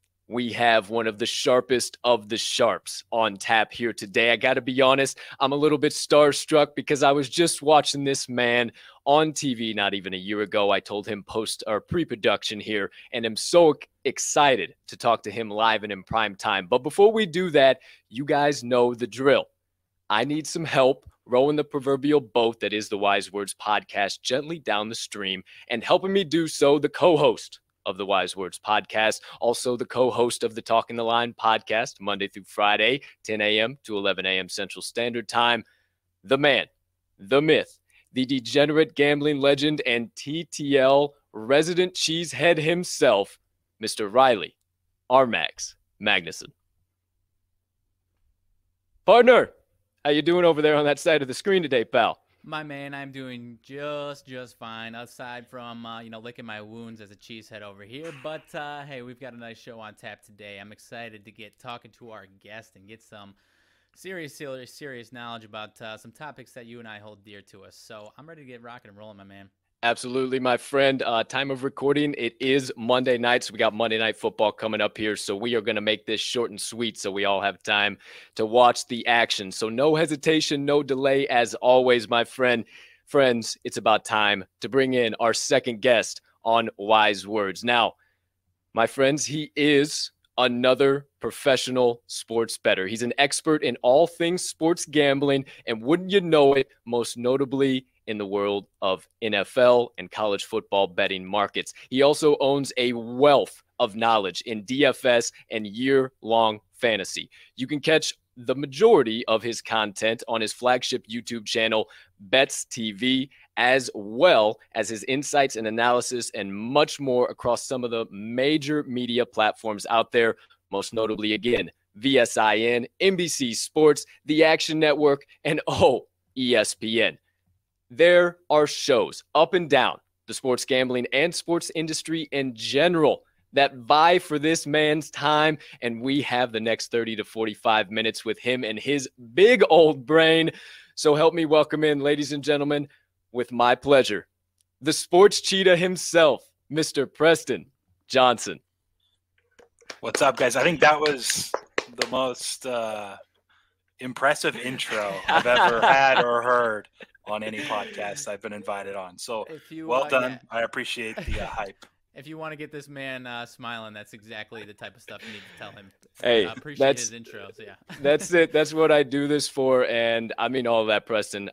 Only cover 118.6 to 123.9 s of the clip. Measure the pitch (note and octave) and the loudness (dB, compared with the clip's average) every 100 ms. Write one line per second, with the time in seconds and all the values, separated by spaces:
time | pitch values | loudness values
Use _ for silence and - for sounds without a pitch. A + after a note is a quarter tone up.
118.6 | C#3 D3+ C#3 B2 A#2+ A#2+ A#2 - G#2+ - | -2 -6 -4 -6 -4 -2 -2 0 0 0
119.6 | A2 G2+ - A2+ A2+ B2 A2+ - _ _ | -6 -8 -2 0 2 2 2 0 _ _
120.6 | _ G2 F#2+ A2+ A2 G#2+ G#2+ G#2+ A#2 A#2 | _ -8 -6 -4 -4 -4 -4 -2 -2 -2
121.6 | E2+ - _ G2+ C3 C3+ A2+ A#2 A2 G#2+ | -4 -14 _ -6 0 2 2 2 2 2
122.6 | A#2 A#2+ A#2+ - F#3+ F#3 E3+ - B2+ A2 | 2 0 -4 -2 0 0 -2 -4 -6 -6
123.6 | - D#3 D3+ | -4 4 4